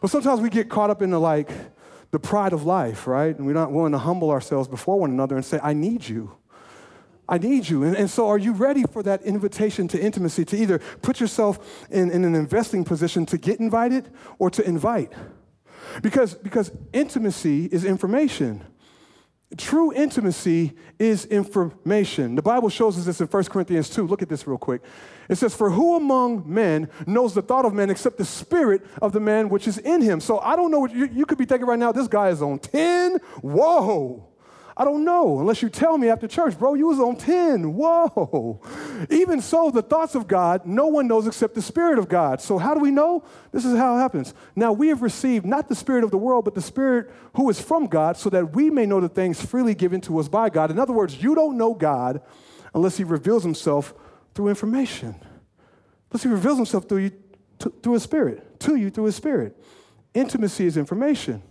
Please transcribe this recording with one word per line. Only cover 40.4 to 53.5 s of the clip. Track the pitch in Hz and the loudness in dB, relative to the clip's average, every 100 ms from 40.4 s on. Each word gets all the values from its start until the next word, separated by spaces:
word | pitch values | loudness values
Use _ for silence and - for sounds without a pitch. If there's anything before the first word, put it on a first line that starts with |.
| 175 185 180 | 2 0 0
no | 208 302 | 0 2
one | 302 254 | 2 2
knows | 220 220 | 2 0
except | 220 226 226 | -2 -2 -2
the | |
Spirit | - - 339 277 | -4 0 2 2
of | 180 | 2
God. | 180 156 131 | 2 2 0
So | - 196 | -2 0
how | 185 | 0
do | 302 | 2
we | 285 | 2
know? | 277 311 349 - - - | 4 2 0 -4 -20 -8
This | - | -4
is | 247 240 | 0 2
how | 254 240 | 2 2
it | |
happens. | 262 165 127 - - | 0 -2 -8 -12 -12
"Now | - 233 | 0 0
we | 208 302 | 4 2
have | 294 | 2
received | 233 - 269 233 | -2 -2 0 0
not | 180 269 302 | 0 -4 -2
the | |
spirit | 233 - 254 | -6 0 0
of | 226 | 2
the | 196 | 0
world, | 226 247 | 2 0
but | 220 | 0
the | 196 | -4
Spirit | 165 - 269 247 - - - | -8 -2 2 2 -2 -14 -10
who | - 269 | 0 0
is | 208 | 0
from | - 330 262 | 0 0 2
God, | 165 156 170 | 2 0 0
so | 208 | 0
that | 185 170 | 0 0
we | 160 302 | 2 2
may | 294 214 | 2 2
know | 196 | 2
the | 175 | 0
things | 180 185 160 | 0 -2 -2
freely | - 247 240 | -4 -2 0
given | 190 180 185 | 2 0 -2
to | 185 160 | -2 -2
us | 147 | 0
by | 196 226 | 0 2
God." | 165 156 | 2 0
In | 165 | 0
other | 254 | 0
words, | 233 190 135 | 0 0 0
you | 196 | 0
don't | 320 311 254 | 2 2 2
know | 226 | 0
God | 220 156 135 123 139 - - - - - | 2 0 0 -2 -4 -8 -20 -20 -20 -8
unless | - 180 - | 0 0 0
he | |
reveals | 185 165 156 226 | -2 -2 2 2
himself | 175 | 2